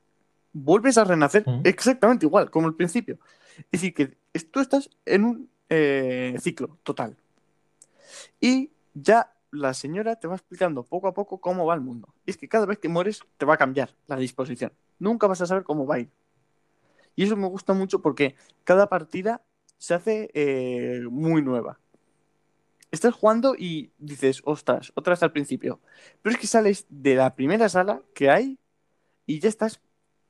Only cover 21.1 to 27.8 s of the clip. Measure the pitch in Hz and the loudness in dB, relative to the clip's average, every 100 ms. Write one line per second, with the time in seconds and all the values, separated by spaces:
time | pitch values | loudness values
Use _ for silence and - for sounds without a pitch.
21.1 | 127 160 160 139 123 - - _ _ _ | -4 0 0 0 -2 -6 -12 _ _ _
22.1 | _ _ _ _ _ _ _ _ 156 233 | _ _ _ _ _ _ _ _ -2 0
23.1 | 233 214 226 262 - 180 160 - _ 147 | 2 2 4 2 0 -4 -8 -10 _ -18
24.1 | 139 135 135 - 151 - 123 - - 180 | -2 0 0 -2 -4 -2 -2 -4 -6 -2
25.1 | 180 165 151 139 131 127 - _ _ - | 0 0 -2 -6 -6 -8 -10 _ _ -20
26.1 | _ 202 240 214 226 214 196 - 143 135 | _ -4 -4 0 2 2 0 -6 -4 2
27.1 | 131 131 - 131 214 220 180 | 4 2 0 -2 2 2 2